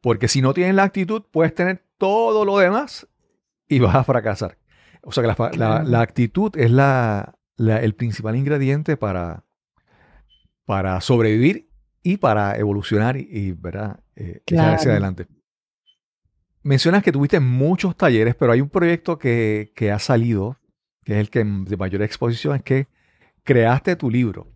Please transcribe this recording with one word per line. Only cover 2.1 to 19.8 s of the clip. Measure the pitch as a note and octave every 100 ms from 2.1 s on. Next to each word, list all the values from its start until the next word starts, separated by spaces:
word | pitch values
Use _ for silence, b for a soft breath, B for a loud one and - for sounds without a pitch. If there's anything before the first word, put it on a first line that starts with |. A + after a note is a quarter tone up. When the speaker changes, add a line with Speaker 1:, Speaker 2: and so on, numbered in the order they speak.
| G#3 A#3 G#3+
Speaker 1:
lo | G3+ G3
demás | F3+ G#3+ C#4+ - - _ _ _ _ _ _
y | C#3
vas | A#2
a | C3
fracasar. | B2+ B2+ A2 G2 F#2+ - _ b b b
O | -
sea | -
que | A#2
la | -
fa-, | A2+
la, | -
Speaker 2:
Claro. | A2+ A2 D#3
Speaker 1:
la | A#2
actitud | A#2 - A#2+ - G#3+ E3
es | A#2
la, | B2+ C#3 C3 A#2 G#2 - _ _ _
la, | A2+ A2
el | A2+
principal | G#2 A#2+ G2+ A2
ingrediente | A2+ C#3 D3 C3+ C#3+ D3+ D3
para, | G#2+ F#2 E2+ E2+ _ _ _ _ b b b b b _ _ _
para | - G2 F#2+ F#2
sobrevivir | - B2 A2+ G#2+ C3+ G#3 _ _ _ _
y | F3 G3+
para | - G#2+ G2+ -
evolucionar | G#2+ G2+ G2 G#2+ A2+ C3
y, | -
y, | C3 G2
¿verdad? | E2+ E2+ F2+ G#2 - _ -
Eh, | G2+ E2+ -
echar | E3 D#3
hacia | D#3+ D#3
Speaker 2:
Claro. |
Speaker 1:
adelante. | G#2 G2 F2+ - _ _ _ _ _ _ _ _ _ _ _ _ _
Mencionas | C#3+ C#3 E3 F#3+
que | G3
tuviste | C#3 C#3+ F#3
muchos | C3 B2+ C#3+ F#3 G3 E3+
talleres, | F3 A#2 A2+
pero | A#2+ C3
hay | A#2
un | C#3+
proyecto | F#3+ E3+ E3+ E3+ D#3
que, | C3+ A#2 A2 G#2+ G#2+
que | -